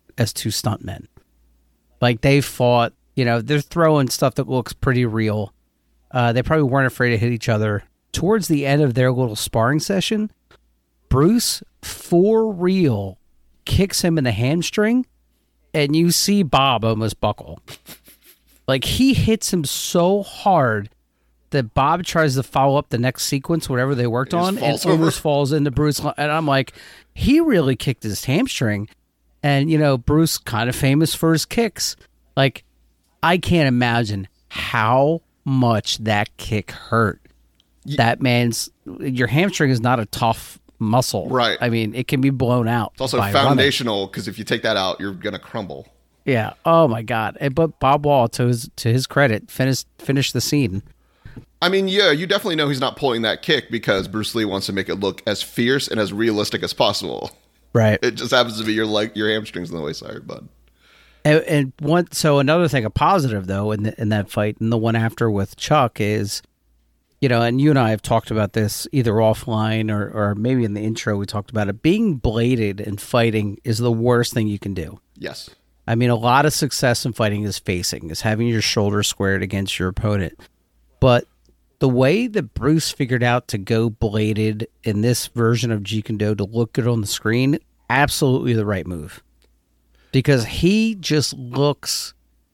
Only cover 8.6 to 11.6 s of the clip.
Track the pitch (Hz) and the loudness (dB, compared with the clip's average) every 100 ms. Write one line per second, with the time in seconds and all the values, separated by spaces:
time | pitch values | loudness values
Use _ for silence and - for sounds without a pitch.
8.6 | 139 143 147 120 127 127 123 107 - 117 | 2 2 2 2 2 2 -2 -2 -4 0
9.6 | 117 151 - 196 - 214 214 _ _ _ | 2 2 0 -2 0 -2 -4 _ _ _
10.6 | _ _ _ _ - 127 165 240 - - | _ _ _ _ -2 4 4 4 0 -6